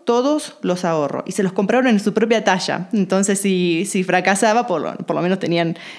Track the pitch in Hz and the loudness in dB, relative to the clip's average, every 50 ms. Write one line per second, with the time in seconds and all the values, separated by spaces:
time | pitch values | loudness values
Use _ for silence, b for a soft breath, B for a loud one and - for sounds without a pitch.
0 | _ - 233 240 247 285 302 302 294 - - - - 185 180 175 - 175 165 156 | _ 0 0 2 2 2 0 -2 -4 -8 -10 -6 -4 -4 -2 -2 -2 -2 0 0
1 | 147 139 - - - - 180 - 196 185 185 - 202 190 220 254 254 262 226 196 | -2 -2 -4 -6 -8 -6 -4 -2 -2 0 0 0 0 2 2 2 4 4 2 2
2 | 196 208 - 214 220 220 233 220 214 208 185 185 - - 143 - 180 - - 214 | 2 0 0 0 2 2 2 2 2 2 0 0 0 -2 -4 -4 -4 -2 -2 -2
3 | 190 185 190 190 202 208 196 190 - 202 190 180 180 175 165 160 202 202 - 196 | 0 2 0 0 2 0 0 0 0 0 2 2 2 2 0 0 -2 -2 -2 -2
4 | 180 180 175 180 175 190 196 196 240 220 214 240 240 240 180 156 - - - - | 0 2 0 2 2 2 2 4 2 2 2 2 2 0 -2 -2 -2 -4 -6 -6
5 | 180 - 160 147 165 180 190 190 - - 170 170 170 165 165 B B B B | -6 -4 -2 0 0 0 0 0 0 0 0 0 0 -2 -4 B B B B